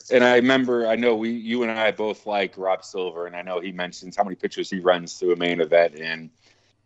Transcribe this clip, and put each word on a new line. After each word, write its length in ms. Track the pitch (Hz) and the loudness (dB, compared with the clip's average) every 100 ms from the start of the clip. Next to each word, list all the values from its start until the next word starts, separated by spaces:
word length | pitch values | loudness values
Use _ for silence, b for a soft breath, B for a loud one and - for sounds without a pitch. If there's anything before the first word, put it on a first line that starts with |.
| - | 2
And 120 | 123 | 4
I 140 | 123 123 | 6 6
remember, 500 | 123 131 123 120 113 | 4 2 2 0 0
I 80 | 113 | 2
know 200 | 120 110 | 2 0
we, 140 | 113 | -2
you 320 | 117 110 120 | -4 -4 -2
and 100 | 113 | -2
I 200 | 113 107 | 0 0
both 340 | 98 107 95 104 | 0 -4 -6 -4
like 320 | 104 95 - | -2 -2 -2
Rob 260 | 95 92 | -2 -2
Silver, 440 | - 95 92 82 87 | -4 -6 -6 -6 -10
and 80 | 87 | -10
I 80 | |
know 160 | 90 90 | -6 -6
he 120 | 95 | -6
mentions 460 | 90 90 - 92 92 | -8 -8 -10 -12 -2
how 60 | |
many 120 | 101 90 | -2 -2
pitchers 360 | 101 - 87 | -6 -6 -6
he 80 | 95 | 0
runs 340 | 87 87 85 | 2 2 0
through 200 | - 90 | -4 0
a 20 | 87 | 0
main 260 | 87 85 | 0 0
event, 320 | 78 85 85 76 | 2 4 4 0
and 320 | 82 82 80 _ _ _ _ _ | -8 -8 -12 _ _ _ _ _